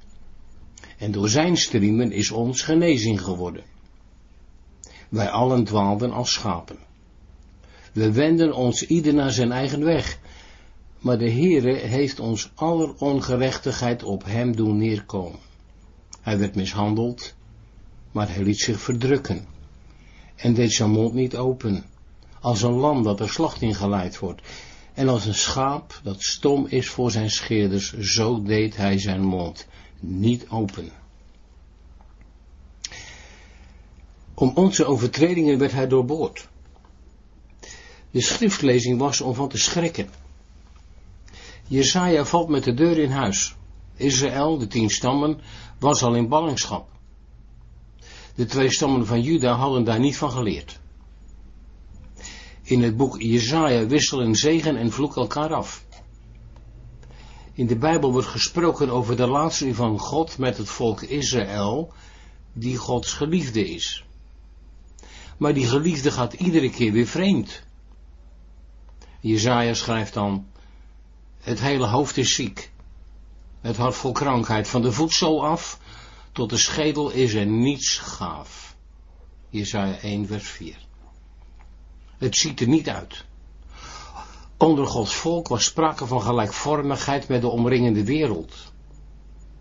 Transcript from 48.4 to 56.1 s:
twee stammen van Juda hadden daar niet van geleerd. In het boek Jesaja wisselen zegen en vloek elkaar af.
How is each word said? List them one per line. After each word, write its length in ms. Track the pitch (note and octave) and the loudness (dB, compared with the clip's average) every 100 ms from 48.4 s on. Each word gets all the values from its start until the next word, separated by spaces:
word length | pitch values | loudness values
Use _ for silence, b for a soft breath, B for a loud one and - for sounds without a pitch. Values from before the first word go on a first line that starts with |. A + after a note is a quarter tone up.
| A2+ | -2
twee 260 | C3+ C3 | 2 2
stammen 340 | - D3 C3 A2 | 2 2 2 2
van 160 | A#2 | 0
Juda 320 | B2+ E3 B2+ | 2 2 2
hadden 300 | A#2+ C#3 C3 | 2 2 2
daar 160 | A2+ A2 | 2 2
niet 180 | C#3 C#3 | 2 0
van 140 | D3 | -4
geleerd. 480 | B2 A2 D2+ - - - - - - - - - - - - - - - - B B B B | -2 -2 -4 -8 -18 -20 -20 -20 -20 -20 -20 -20 -20 -20 -20 -20 -20 -20 -18 B B B B
In 180 | - B2 | 0 4
het 160 | A#2 A2 | 4 2
boek 240 | C3+ - | 0 0
Jesaja 640 | A2+ A#2+ A2+ D#3+ D#3 A#2+ A2 | 2 2 2 2 4 2 4
wisselen 500 | D3 - C#3 A#2 A2 | 2 2 0 2 2
zegen 420 | D3+ E3 D#3 B2+ | 4 2 2 0
en 140 | A#2 | 0
vloek 240 | A2 C#3+ C#3 | -2 -2 -2
elkaar 380 | A#2 D3 D#3 | -4 -2 -2
af. 320 | D3 G2 - - - - | -2 -4 -10 -18 -20 -20